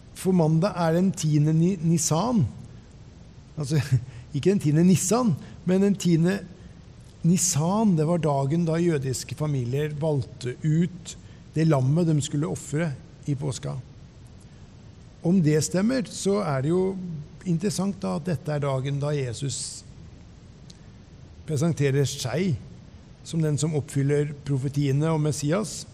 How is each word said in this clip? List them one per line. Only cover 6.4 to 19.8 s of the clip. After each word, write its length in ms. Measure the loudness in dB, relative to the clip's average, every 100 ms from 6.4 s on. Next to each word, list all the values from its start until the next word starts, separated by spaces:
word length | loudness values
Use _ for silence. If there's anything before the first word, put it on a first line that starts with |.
| -6 -16 -20 -20 -20 -20 -20 -2
Nisan, 720 | 2 2 2 0 2 2 4 4
det 120 | 2
var 120 | 2
dagen 420 | 2 2 2 0 0
da 120 | 2
jødiske 560 | 2 2 -2 -4 -8 -6
familier 540 | -2 -2 -2 -2 -2 -2
valgte 580 | 0 0 -2 -6 -8 -4
ut 520 | 0 2 2 -2 -14 -16 -18 -20 -6
det 140 | 0 4
lammet 400 | 4 4 2 4
de 80 | 2
skulle 260 | 0 -2 -4
offre 400 | -6 -6 -4 -4 -6 -12 -10 -6
i 60 | -4
påska. 420 | -4 -6 -8 -10 -12 -18 -20 -20 -20 -20 -20 -20 -20 -20 -20 -20 -20 -4
Om 140 | 2 4
det 180 | 4 4
stemmer, 400 | 2 0 2 0 -2
så 300 | -4 0 0
er 220 | 0 0 0
det 80 |
jo 240 | 2 0 -2 -8 -10 -12 -10 -2
interessant 480 | 0 0 -2 -2 -4
da 140 | -4 -4
at 100 | -4
dette 240 | -4 -4
er 120 | -2
dagen 360 | -2 -2 -2 -2
da 140 | -2 -2
Jesus 680 | -2 -4 -6 -6 -8 -12